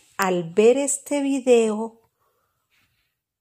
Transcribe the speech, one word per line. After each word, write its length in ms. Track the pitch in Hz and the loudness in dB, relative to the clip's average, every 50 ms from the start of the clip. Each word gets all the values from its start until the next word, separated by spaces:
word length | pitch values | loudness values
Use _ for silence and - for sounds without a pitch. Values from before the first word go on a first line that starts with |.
| _ _ _ | _ _ _
al 360 | - 196 185 185 175 170 165 | -6 -4 -2 -2 -4 -4 -4
ver 240 | 170 214 214 233 247 | 0 2 4 4 4
este 440 | 269 285 269 - - - - 285 285 | 2 0 -4 -6 -6 -6 -6 -4 -4
video, 800 | 277 277 277 269 233 254 240 233 226 220 214 214 226 220 - _ _ _ _ _ _ _ _ _ _ _ _ _ _ _ _ _ _ _ _ _ _ _ _ _ _ _ _ _ | -2 -2 -2 -2 2 2 4 4 2 0 -2 -4 -8 -10 -12 _ _ _ _ _ _ _ _ _ _ _ _ _ _ _ _ _ _ _ _ _ _ _ _ _ _ _ _ _